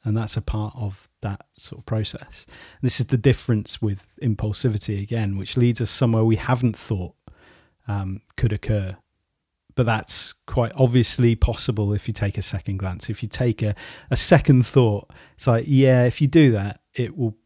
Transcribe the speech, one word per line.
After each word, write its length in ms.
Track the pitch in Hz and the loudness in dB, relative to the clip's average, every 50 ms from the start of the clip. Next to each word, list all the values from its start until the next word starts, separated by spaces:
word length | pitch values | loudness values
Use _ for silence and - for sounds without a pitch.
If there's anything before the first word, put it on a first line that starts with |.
| _ | _
And 100 | 117 107 | -2 -2
that's 220 | 110 113 104 - | -2 -2 -4 -6
a 60 | - 104 | -6 -6
part 320 | - - 107 107 107 - | -4 -4 -4 -6 -6 -8
of 320 | 123 113 101 98 - - _ _ _ - | -8 -8 -8 -8 -10 -20 _ _ _ -8
that 240 | 104 98 95 - _ _ | -8 -8 -8 -12 _ _
sort 220 | - - - - - | -20 -18 -16 -16 -18
of 80 | - | -8
process. 580 | - 113 110 107 - - - - - - - - | -6 -4 -4 -4 -4 -6 -12 -16 -18 -20 -20 -20
And 360 | _ - - - - - _ - | _ -20 -20 -20 -20 -16 _ -2
this 180 | 127 - - | -2 0 0
is 60 | 117 | 0
the 100 | - 143 | 0 0
difference 640 | 127 107 143 117 - - - 120 107 107 - - - | 2 4 4 2 2 0 -2 -2 -2 -2 -4 -8 -4
with 260 | - 107 101 95 - _ _ - | -4 -4 -4 -4 -10 _ _ -6
impulsivity, 800 | - 127 107 - - 107 101 - - 127 107 104 - - 107 98 | -2 -2 -2 -2 -2 -6 -4 -2 -2 -2 -2 -2 -4 -4 -6 -6
again, 380 | 101 104 117 113 110 101 98 98 | -4 -4 -4 -2 -2 -2 -4 -6
which 180 | 95 - - | -6 -6 0
leads 240 | 131 120 120 120 - | 2 2 2 2 0
us 100 | 120 107 | -2 -4
somewhere 340 | - - 135 120 113 113 113 | -2 0 0 2 2 2 4
we 120 | 113 113 | 2 2
haven't 400 | 107 - - 131 120 127 123 107 | 0 0 -2 -2 0 0 0 -2
thought, 380 | - - - 113 98 87 85 _ _ _ - - _ _ _ _ _ _ _ _ _ _ - | -2 -6 -4 -4 -4 -4 -8 _ _ _ -20 -20 _ _ _ _ _ _ _ _ _ _ -6
um, 320 | 104 101 98 95 95 101 _ _ _ | -6 -6 -4 -6 -8 -10 _ _ _
could 160 | - - 117 107 | -2 -2 -2 -2
occur. 440 | 101 - - 110 104 98 92 92 - _ _ _ _ _ _ _ _ _ _ _ _ _ _ _ | -2 -4 -2 -2 -2 -2 -6 -10 -14 _ _ _ _ _ _ _ _ _ _ _ _ _ _ _
But 100 | - 127 | -2 0
that's 480 | 110 113 107 - - - - - - - _ _ | 0 0 -2 -2 -4 -4 -4 -4 -4 -8 _ _
quite 260 | - - 131 120 113 - | -6 -2 -2 -2 -2 2
obviously 580 | - 135 123 120 127 120 - - - 127 117 117 | 2 2 4 4 4 2 2 2 2 2 2 4
possible 600 | 113 - - 117 - - - 117 104 104 101 104 | 4 2 0 0 -2 -4 -4 -2 -2 0 -2 -2
if 120 | 101 - | -2 -4
you 80 | - 107 | -6 -6
take 220 | - - 98 - | -4 -4 -4 -4
a 60 | - 98 | -4 -6
second 340 | - - 95 - - 98 | -6 -6 -8 -6 -6 -6
glance. 320 | 95 98 95 90 - - - | -4 -4 -6 -8 -8 -8 -10
If 140 | 110 - - | -8 -8 -8
you 60 | 107 | -10
take 340 | - - 127 123 110 - 113 | -4 -2 -2 -2 0 0 -2
a, 120 | 104 101 - - - - - - - | -2 -2 -4 -8 -20 -20 -20 -8 -4
a 60 | - | -2
second 500 | - - - 180 147 - - 143 127 120 | 0 4 6 6 4 6 6 6 6 6
thought, 440 | - - 139 127 110 104 101 - _ - - - - _ | 4 4 4 4 4 2 -2 -6 _ -20 -20 -20 -20 _
it's 100 | _ - | _ 0
like, 180 | - 117 113 127 | 0 2 2 2
yeah, 380 | 156 143 131 135 131 127 127 123 | 2 4 4 6 6 6 6 4
if 160 | 123 117 - | 2 2 2
you 80 | 151 139 | 0 4
do 240 | 139 165 156 135 117 | 6 6 6 6 6
that, 280 | 104 98 101 - _ _ _ _ | 4 -2 -4 -8 _ _ _ _
it 240 | - 123 - 151 | -6 -6 -6 -4
will 200 | 196 127 113 104 _ _ | -4 -4 -4 -4 _ _